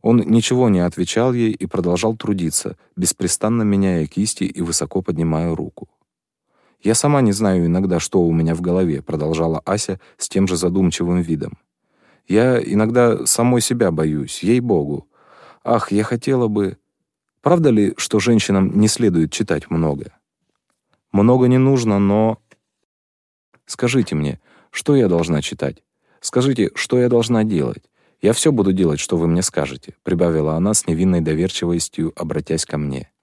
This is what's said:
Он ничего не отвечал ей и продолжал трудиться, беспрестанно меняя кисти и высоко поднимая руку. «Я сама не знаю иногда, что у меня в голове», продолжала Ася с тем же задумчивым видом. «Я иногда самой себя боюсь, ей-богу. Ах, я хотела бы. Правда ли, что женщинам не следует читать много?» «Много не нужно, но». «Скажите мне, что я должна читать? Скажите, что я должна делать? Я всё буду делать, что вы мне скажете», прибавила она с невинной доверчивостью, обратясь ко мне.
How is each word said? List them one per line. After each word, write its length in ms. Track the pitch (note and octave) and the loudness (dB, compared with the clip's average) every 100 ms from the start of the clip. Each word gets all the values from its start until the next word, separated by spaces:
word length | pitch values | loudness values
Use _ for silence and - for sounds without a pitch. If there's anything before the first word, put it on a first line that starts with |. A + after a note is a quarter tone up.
Он 180 | - A#2+ | 4 2
ничего 480 | E2 A2+ A2 B2+ B2 | 4 2 2 2 2
не 120 | F#2+ | 2
отвечал 520 | F2 - F2+ - B2 | 0 -2 -4 0 0
ей 200 | B2 A2+ | 2 0
и 140 | - F#2 | -2 -6
продолжал 500 | - F2 F2+ A2 A2+ | -4 -2 0 -2 -4
трудиться, 600 | - G2+ E2 - - F2 _ - | -4 -2 -2 -4 -6 -12 _ -6
беспрестанно 680 | F2+ - F2+ - G#2+ A#2 | -4 -2 -4 -2 -2 0
меняя 440 | G#2+ G2+ G2 F2 D#2 | 0 0 0 0 -2
кисти 380 | - G#2+ - | -2 -4 -2
и 180 | F#2 - | -6 -4
высоко 400 | E2+ E2 D2+ G2 | -6 -4 -4 -6
поднимая 520 | F2+ D#2+ E2 D#2 E2+ | -4 -4 -2 0 -2
руку. 340 | D#2+ D#2 - - _ _ _ _ _ _ _ _ _ | -4 -8 -12 -20 _ _ _ _ _ _ _ _ _
«Я 140 | G2+ | -2
сама 260 | A2 D3 C#3+ | 0 2 4
не 120 | A#2+ | 2
знаю 340 | G2 G#2+ F#2 E2+ | 2 2 2 2
иногда, 320 | F2 F#2+ F2 | 0 0 -2
что 240 | - F#2+ | 0 0
у 100 | E2+ | 2
меня 220 | E2 D#2+ | 2 0
в 60 | E2 | -2
голове», 420 | F2 F2+ F2+ C#2+ | -2 0 0 -2
продолжала 580 | - D#2+ D2+ D#2+ E2 D#2+ | -4 -6 -2 -2 -2 -2
Ася 360 | - G2+ - F#2+ _ _ | -4 -4 -4 -8 _ _
с 120 | - | -6
тем 180 | F#2+ F#2+ | -2 0
же 100 | F2 | 0
задумчивым 640 | F2+ F2+ F2+ - E2+ F2 | 0 2 0 0 -2 -2
видом. 380 | E2 D#2 - - _ _ _ _ _ _ _ | 0 -4 -6 -12 _ _ _ _ _ _ _
«Я 320 | G2+ B2+ B2 | 2 4 2
иногда 680 | - G#2 A2 A#2+ A#2+ A2 - | 0 0 2 2 2 2 -2
самой 340 | - A#2+ B2 | 0 2 2
себя 300 | A2+ A#2+ G#2 | 0 0 0
боюсь, 520 | D#2+ D#2 D2+ C2 - | 0 -2 -2 -6 -6
ей-богу. 640 | F2+ B2 A#2+ F#2 D2 D2 - _ _ - - - | 0 0 2 0 0 -6 -10 _ _ -20 -20 -14
Ах, 260 | - A#2 - | 0 0 0
я 140 | G2+ | -2
хотела 420 | G#2+ A#2+ - C3+ A#2 | -2 -4 -2 0 0
бы. 320 | G#2 G2 - _ _ _ _ _ _ | 0 -4 -6 _ _ _ _ _ _
Правда 280 | D3+ E3+ D#3 | 2 4 4
ли, 240 | A2 G2+ - | 4 2 -2
что 240 | - A2 | -2 -2
женщинам 580 | G2 A2+ - G2 F#2+ G2 | 2 2 2 0 2 2
не 80 | G#2+ | 2
следует 460 | - A2+ F2 D#2 | 2 0 2 0
читать 380 | - G#2+ D2+ - | -2 -2 -4 -2
много?» 420 | E2 D#2+ C#2+ - _ _ _ _ _ _ _ _ _ _ | -2 -2 -2 -8 _ _ _ _ _ _ _ _ _ _
«Много 380 | G2+ G#2+ B2+ B2 | 2 4 4 4
не 100 | B2+ | 4
нужно, 400 | C3 C3+ A2+ G2+ | 4 2 2 0
но». 400 | G2+ G#2 A2 A2+ _ _ _ _ _ _ _ _ _ _ _ _ _ | 2 2 0 -2 _ _ _ _ _ _ _ _ _ _ _ _ _
«Скажите 480 | - B2 B2+ G#2+ | -4 -2 0 0
мне, 260 | D2+ D2 - _ _ _ | -2 -4 -6 _ _ _
что 240 | - - | -8 0
я 140 | C#3+ A2 | 2 4
должна 340 | F2 E2 D2+ | 2 0 -2
читать? 400 | D2 - C#2+ - _ _ _ _ | -4 -6 -8 -8 _ _ _ _
Скажите, 500 | - - C3 B2 G2+ | -4 0 0 0 -2
что 240 | - - B2 | -2 -2 0
я 100 | B2 | 2
должна 360 | A#2+ A2+ A#2+ | 2 2 0
делать? 380 | A2 F#2 C2 - _ _ _ _ | 0 0 -2 -6 _ _ _ _
Я 120 | G2 | 0
всё 180 | A#2 D#3+ | 2 2
буду 220 | C3+ F#2+ | 2 2
делать, 280 | F#2+ F2+ D2 | 2 2 0
что 160 | - F2+ | -2 -2
вы 120 | E2 | 0
мне 140 | E2+ | 0
скажете», 520 | F2+ - C#2 C2+ - - | -2 -4 -6 -8 -18 -14
прибавила 520 | - F2+ F2 D#2+ D2+ | -4 0 2 0 0
она 200 | D#2+ F#2+ | 0 0
с 120 | G#2+ - | -2 -2
невинной 340 | D#2+ F#2+ F2 | 0 2 2
доверчивостью, 920 | D#2+ D#2 F#2 - E2+ E2+ - - E2 - | 0 -2 -2 -2 -2 -2 -4 -6 -6 -6
обратясь 480 | D#2+ D#2 D2 D#2+ | -6 -6 -4 -4
ко 120 | - D2+ | -4 -6
мне. 340 | D2 C2+ - _ | -4 -6 -10 _